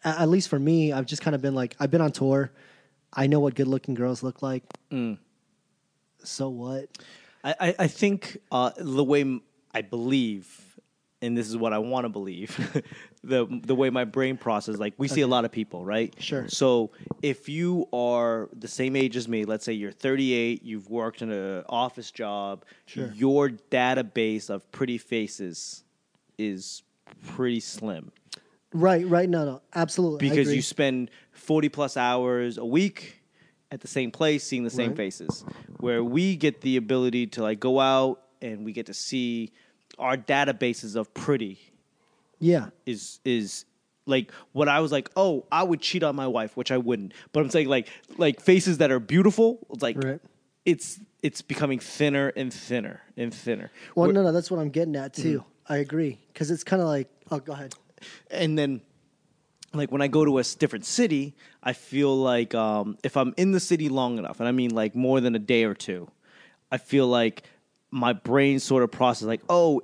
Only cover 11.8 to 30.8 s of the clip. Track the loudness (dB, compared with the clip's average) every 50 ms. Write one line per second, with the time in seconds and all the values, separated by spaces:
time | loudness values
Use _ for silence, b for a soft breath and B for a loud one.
11.8 | -2 -2 -2 -4 -4 -4 -6 -6 -8 -8 -10 -10 -12 -10 -8 -8 -8 -4 -4 -6
12.8 | B B B B B B B _ -4 0 0 2 2 0 -4 -6 -2 0 2 2
13.8 | 2 2 2 0 -2 -2 -2 -2 -2 0 -2 -4 -2 -2 -2 -2 -2 -4 -6 -4
14.8 | -6 -6 -4 -4 -4 -2 0 0 2 2 2 2 0 0 -4 -6 -8 -8 -10 -10
15.8 | -8 -4 -2 -2 -2 -4 -6 -12 -8 -6 -6 -6 -6 -6 -2 2 4 4 4 4
16.8 | 2 0 B B B B B -4 -2 -4 -4 -4 -8 -8 -4 -2 -2 0 0 -2
17.8 | -2 -2 -2 -2 0 0 0 2 0 0 0 -2 -6 -10 -12 -16 -14 -10 -4 -4
18.8 | -2 0 2 2 2 2 0 -4 -4 -2 -2 -2 -2 -2 -4 -4 -4 -6 -6 -6
19.8 | -6 -10 -8 _ -2 0 0 0 2 2 2 0 0 0 -2 -4 -8 -12 -12 -12
20.8 | -10 -6 -6 -4 -4 -6 -8 -8 -8 -6 -6 -6 -6 -6 -8 -8 -8 -4 -2 -2
21.8 | -2 -2 -4 -12 -16 -16 -12 -10 -8 -6 -6 -6 -6 -6 -8 -10 -14 b b b
22.8 | b -14 -10 -10 -10 -10 -4 0 2 4 4 4 2 2 -2 -8 -6 _ 0 0
23.8 | 2 2 2 0 -2 -2 -2 -2 0 0 -2 -4 -6 -6 -8 -10 -10 _ -8 -6
24.8 | -4 -4 -4 -8 -6 _ -4 -4 -4 -4 -8 -10 -10 -10 -10 -12 -14 -14 -16 -18
25.8 | _ _ _ _ _ _ _ _ _ _ _ -6 -6 -6 -6 -8 -10 -14 -16 -18
26.8 | -20 _ _ _ _ -20 -20 -20 -18 -14 -6 -4 -2 -2 -2 -4 -6 -8 -12 -10
27.8 | -10 -10 -10 -10 -12 -16 -20 _ _ B B B B B B B B _ 0 4
28.8 | 4 6 6 4 4 4 4 4 4 4 2 0 0 -2 -4 -8 -14 _ -2 -2
29.8 | -2 0 2 0 0 0 0 0 0 2 4 4 4 4 2 0 -2 -2 0 0